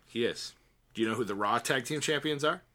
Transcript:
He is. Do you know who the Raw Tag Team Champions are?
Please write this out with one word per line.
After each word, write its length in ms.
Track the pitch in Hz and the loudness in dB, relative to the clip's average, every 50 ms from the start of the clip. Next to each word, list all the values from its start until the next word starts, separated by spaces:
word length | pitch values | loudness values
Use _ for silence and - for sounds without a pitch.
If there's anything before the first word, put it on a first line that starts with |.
| _ | _
He 160 | - - 113 117 | -8 -2 0 0
is. 300 | 95 73 - - - - _ _ _ _ _ _ _ - | 0 0 -4 -10 -12 -14 _ _ _ _ _ _ _ -2
Do 80 | 110 | 0
you 80 | 113 110 | 0 2
know 60 | 117 | 2
who 100 | 123 117 | 0 -2
the 100 | 98 101 | -2 -2
Raw 220 | 101 104 104 113 | 0 2 2 2
Tag 260 | 120 - - 143 131 123 | 2 2 2 0 0 0
Team 160 | - 156 147 | -2 -4 -2
Champions 460 | - 156 151 139 151 156 147 139 151 | 0 0 0 0 0 -2 -2 0 0
are? 160 | 151 175 185 - _ | 0 0 0 -6 _